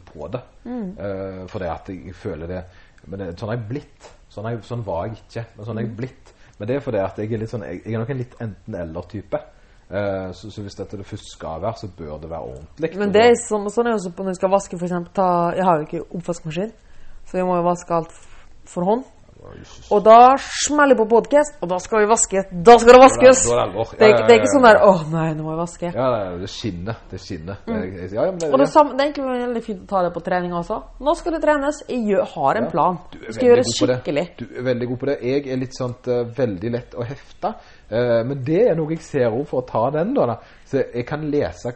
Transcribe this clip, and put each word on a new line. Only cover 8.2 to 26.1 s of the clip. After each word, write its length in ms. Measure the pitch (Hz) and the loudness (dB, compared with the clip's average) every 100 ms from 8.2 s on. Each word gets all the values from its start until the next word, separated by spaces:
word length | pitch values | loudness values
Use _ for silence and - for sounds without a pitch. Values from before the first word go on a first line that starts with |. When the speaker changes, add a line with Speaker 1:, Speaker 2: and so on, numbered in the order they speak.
| 123 - | -10 -12
Speaker 1:
enten-eller-type. 1000 | 113 92 - 98 82 80 - 101 - 147 - - - - - | -12 -12 -12 -10 -8 -10 -12 -12 -8 -8 -8 -20 -20 -20 -10
Eh, 400 | 98 101 95 95 | -6 -4 -4 -8
så, 180 | 90 107 | -12 -16
så 120 | 107 | -14
hvis 120 | 98 - | -12 -12
dette 200 | 95 101 | -12 -14
det 80 | 98 | -14
først 260 | 104 - | -16 -16
skal 280 | - 82 80 | -14 -12 -8
være, 160 | 101 117 | -8 -8
så 100 | 101 87 | -12 -14
bør 220 | 78 76 | -14 -12
det 80 | 80 | -12
være 120 | 80 | -12
ordentlig. 500 | 58 64 78 - 165 180 | -12 -14 -18 -8 -6 -4
Speaker 2:
Men 100 | 208 | 0
Speaker 1:
Og 60 | |
Speaker 2:
det 80 | 208 | 4
Speaker 1:
da 60 | 240 | 6
Speaker 2:
er 40 | 233 - | 4 0
sånn, 220 | 214 202 | -6 -4
sånn 160 | 240 240 | -2 -2
er 40 | 220 | -2
jo 40 | |
også 100 | 180 | -6
på 100 | 175 | -8
når 100 | 190 | -6
jeg 60 | 180 | -4
skal 80 | 190 | 0
vaske, 260 | 196 - 180 | 0 -2 -8
for 60 | 175 | -6
eksempel, 260 | 175 175 | -6 -6
ta, 160 | - 185 175 170 175 | -2 0 0 0 0
jeg 80 | |
har 140 | 185 160 | 2 0
jo 60 | 160 | -2
ikke 180 | 170 - 180 | -10 -10 -10
oppvaskmaskin, 540 | 170 170 160 156 214 - - - - - | -8 -8 -8 -8 -8 -10 -20 -18 -16 -16
så 120 | - 185 | -8 -4
jeg 80 | 185 | 0
må 100 | 175 | 0
jo 60 | |
vaske 300 | 175 175 - | 0 -2 -2
alt 160 | 170 160 | -4 -4
f-, 360 | - - - - - - | -12 -20 -20 -20 -20 -12
for 180 | - | -4
hånd. 200 | 180 233 269 - - - | -2 -2 -4 -18 -20 -20
Speaker 1:
Å, 140 | - | -20
Jesus. 380 | - - - - | -20 -20 -16 -2
Speaker 2:
Og 80 | 208 | 4
da 320 | 202 226 254 269 | 8 10 10 6
smeller 560 | - - - 294 285 226 | -2 -6 -2 4 4 4
jeg 20 | |
på 60 | 220 | 4
podcast, 520 | 226 - 294 196 - | 2 4 2 0 -4
og 80 | 175 | -6
da 80 | 180 | -6
skal 220 | - 220 | -2 0
vi 60 | 208 | 2
vaske. 320 | 220 - 190 190 175 | 2 0 -2 -4 4
Da 100 | 175 233 | 10 10
skal 160 | 226 254 | 10 10
det 40 | |
vaskes! 400 | 262 - 254 254 | 10 10 8 8
Speaker 1:
Da 80 | 233 | 4
er 0 | |
det, 0 | |
da 0 | |
er 60 | 240 | 2
det 80 | 220 | 0
alvor. 220 | 190 - | -4 -6
Speaker 2:
Det 80 | - | 4
er 80 | 214 | 6
Speaker 1:
Ja, 0 | |
Speaker 2:
ikke, 140 | 202 | 6
Speaker 1:
ja, 40 | 226 | 8
Speaker 2:
det 60 | |
er 80 | 226 | 6
ikke 80 | 254 | 6
Speaker 1:
ja, 60 | 285 | 6
Speaker 2:
sånn 80 | |
Speaker 1:
ja. 80 | 240 | 8
Speaker 2:
der, 80 | 208 208 | 8 6
«Åh, 140 | 185 156 | 4 0
nei, 140 | 165 160 156 | -2 -2 -4
nå 80 | |
må 60 | 156 | -6
jeg 80 | 160 | -6
vaske.» 300 | 175 - 175 | -8 -8 -8
Speaker 1:
Ja, 140 | 120 | -2
det, 320 | 131 | -2